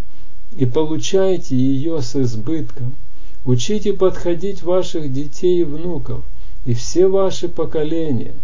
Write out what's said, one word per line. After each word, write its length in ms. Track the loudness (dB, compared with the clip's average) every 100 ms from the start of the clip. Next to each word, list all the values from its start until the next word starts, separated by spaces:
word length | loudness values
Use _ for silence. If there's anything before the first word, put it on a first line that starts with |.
| 0 0 0 0 0 0
и 100 | 0
получайте 880 | 2 0 0 0 0 0 0 0 0
ее 440 | 2 0 0 0
с 160 | 0 0
избытком. 800 | 0 0 0 0 0 0 0 0 0 0 0 0
Учите 480 | 2 2 2 0 0
подходить 680 | 2 0 0 0 0 0 0
ваших 480 | 0 0 0 0 0
детей 480 | 0 0 0 0 2
и 40 |
внуков – 600 | 0 0 -2 -2 0 0 0 0 0 0
и 100 | 0
все 320 | 0 0 2 2
ваши 420 | 2 0 0 0
поколения. 840 | 0 0 0 0 0 0 0 0 -2